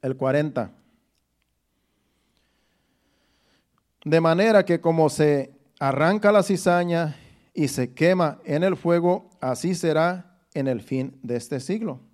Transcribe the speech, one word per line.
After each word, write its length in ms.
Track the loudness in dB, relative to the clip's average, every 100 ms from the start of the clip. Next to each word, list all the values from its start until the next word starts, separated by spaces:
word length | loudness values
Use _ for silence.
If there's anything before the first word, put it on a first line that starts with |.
El 160 | -6 -4
cuarenta. 540 | 0 0 -2 -4 -8 _ _ _ _ _ _ _ _ _ _ _ _ _ _ _ _ _ _ _ _ _ _ _ _ _ _ _ _ _ _ _ _ _
"De 160 | 0 2
manera 440 | 2 2 4 4
que 160 | 4 0
como 300 | 0 2 2
se 420 | 2 2 2 -4 _ _ _
arranca 500 | -4 0 0 2 4
la 140 | 4
cizaña 720 | 2 0 2 0 0 -2 -2 -8 -20 _ _
y 140 | -4 -4
se 260 | -2 -6
quema 460 | 0 2 4 0 -4
en 180 | -6 -2
el 140 | 0 -2
fuego, 520 | 0 2 2 -2 -4 _
así 340 | -6 -4 -4
será 640 | -2 0 2 0 -2 -12 _ _
en 140 | -6 -4
el 120 | -4
fin 360 | -6 -6 -6 -10
de 100 | -8
este 240 | -8 -6 -10
siglo." 400 | -6 -6 -6 -12 -18